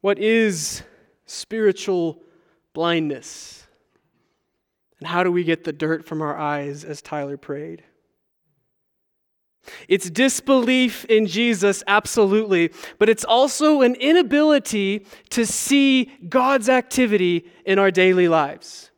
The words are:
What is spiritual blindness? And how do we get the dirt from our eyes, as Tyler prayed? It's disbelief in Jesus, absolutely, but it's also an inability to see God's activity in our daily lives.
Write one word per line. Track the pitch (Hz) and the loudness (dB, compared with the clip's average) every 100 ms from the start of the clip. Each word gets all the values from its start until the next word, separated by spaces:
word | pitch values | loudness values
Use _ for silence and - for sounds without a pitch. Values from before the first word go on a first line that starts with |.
What | 196 202 | -2 -2
is | 214 226 220 170 147 - - _ _ _ _ | 0 2 0 -2 -8 -10 -16 _ _ _ _
spiritual | - - 226 214 190 - 180 165 151 _ _ _ _ _ | -18 -10 -2 0 0 -4 -2 -2 -6 _ _ _ _ _
blindness? | - 170 170 156 135 - - - - _ _ _ _ _ _ _ _ _ _ _ _ _ _ | -4 -2 0 -2 -8 -12 -20 -20 -20 _ _ _ _ _ _ _ _ _ _ _ _ _ _
And | 156 | -6
how | 170 | -2
do | 180 | 0
we | 175 165 | 0 -2
get | 165 | -4
the | 165 | -6
dirt | 147 156 160 - | -8 -4 -6 -6
from | 156 | -8
our | 151 147 | -6 -6
eyes, | 147 147 143 143 | -6 -6 -8 -12
as | 160 147 | -14 -16
Tyler | - 151 143 143 | -10 -10 -8 -12
prayed? | - 143 160 165 _ _ _ _ _ _ _ _ _ _ _ _ _ _ _ _ _ _ - - - | -12 -12 -12 -16 _ _ _ _ _ _ _ _ _ _ _ _ _ _ _ _ _ _ -20 -20 -2
It's | 196 185 | -2 -2
disbelief | 165 262 - - 269 233 254 254 - - | 0 0 0 2 2 4 2 0 -4 0
in | 220 214 | 2 2
Jesus, | 175 233 208 202 190 - | 0 0 2 0 -2 0
absolutely, | 208 - - 196 208 220 185 170 - - - | 0 0 0 2 2 2 0 0 -4 -20 -2
but | 214 | 0
it's | 220 | 0
also | - 233 269 - 302 294 | 2 2 2 2 2 4
an | 247 247 | 2 2
inability | 262 339 262 285 302 294 - 214 196 202 196 - _ | 2 2 4 2 4 2 0 -2 -2 -4 -8 -20 _
to | - 220 | -4 -2
see | - - 277 277 262 247 - 175 | -4 0 2 4 2 0 -8 -4
God's | 254 254 269 220 | 0 0 0 2
activity | 254 240 - 247 208 180 170 170 _ - | 0 0 0 2 2 0 -2 -6 _ -2
in | 190 | 2
our | 196 | 2
daily | 180 185 185 180 | 4 4 4 4
lives. | 160 143 147 - - - | 2 0 -6 -18 -20 -20